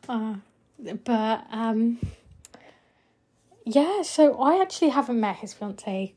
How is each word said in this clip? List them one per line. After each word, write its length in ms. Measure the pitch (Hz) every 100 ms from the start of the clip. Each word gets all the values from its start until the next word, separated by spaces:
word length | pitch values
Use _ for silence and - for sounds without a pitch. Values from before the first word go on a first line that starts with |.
| -
Uh, 280 | 233 220 202 _ _ _ - 262 208
but, 420 | - 226 220 226 -
um, 480 | 220 226 220 233 233 - - _ - - - - _ _ _ _ _ _ _ _ _
yeah, 380 | - 240 311 403
so 380 | 339 - 294 -
I 200 | 262 359
actually 280 | 381 - 320
haven't 280 | 262 240 240
met 180 | 214 185
his 160 | 202
fiancée 580 | - 208 202 - 190 190